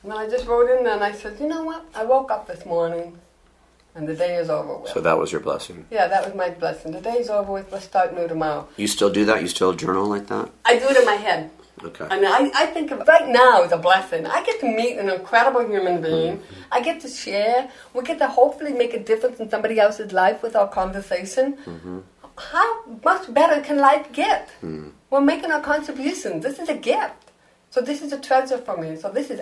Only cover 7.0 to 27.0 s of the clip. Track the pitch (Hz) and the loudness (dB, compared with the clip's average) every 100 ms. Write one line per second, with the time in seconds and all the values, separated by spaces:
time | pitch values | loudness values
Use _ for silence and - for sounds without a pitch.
7 | 214 240 233 208 196 196 196 190 - 196 | -4 -4 -2 -2 -2 -8 -8 -12 -4 0
8 | 175 175 170 160 156 147 - - 104 - | 0 -2 -4 -2 -2 -4 -10 -6 -4 2
9 | 101 95 107 107 87 - 92 85 85 95 | 2 4 2 2 0 0 0 0 -2 0
10 | 101 101 101 104 117 _ - 240 262 262 | 0 -4 -4 -6 -6 _ 2 2 4 4
11 | 220 208 214 165 156 - - - 170 - | 4 2 0 -4 -4 -16 -20 -18 -18 -12
12 | 156 196 196 240 285 277 311 349 302 247 | -6 0 4 4 2 2 0 -2 -6 2
13 | - 330 302 262 508 214 170 170 175 190 | 6 6 6 8 8 8 4 2 4 4
14 | 190 165 160 - - 440 247 220 240 - | 2 -6 -2 -4 -2 -2 -2 0 -2 -2
15 | 196 185 - 233 247 247 226 202 185 175 | -4 -4 2 4 4 2 0 0 0 0
16 | 160 160 160 - - - - 247 277 330 | 0 0 -2 -4 -12 -20 -2 -2 -2 -6
17 | - - - 196 214 247 254 - - 247 | -10 -12 -4 0 2 2 0 -14 -10 -8
18 | 254 320 269 - 277 - 294 247 240 220 | -6 0 2 4 4 4 -6 -2 -2 -2
19 | 196 220 254 - 220 214 226 220 208 214 | -2 0 0 -4 -6 -4 0 4 4 2
20 | 208 185 185 226 233 220 202 - 190 196 | -4 2 2 2 -2 0 0 0 -4 -6
21 | 196 180 190 - 269 277 - 80 90 92 | -6 -6 -4 0 0 -2 -12 -14 -12 -12
22 | 95 _ - - - 330 440 453 - 226 | -14 _ -20 -18 -4 0 2 0 -10 -4
23 | 311 370 - 247 330 294 277 285 269 294 | 0 0 0 4 4 4 0 4 6 4
24 | - - 392 - - - 82 78 76 _ | 0 -2 0 0 -2 -14 -10 -10 -12 _
25 | _ 277 285 330 330 302 - 294 302 262 | _ 4 4 2 -2 -2 0 -2 -2 -4
26 | 285 359 208 165 262 285 320 - 226 427 | -4 -4 -6 -4 -6 -6 -6 -4 0 0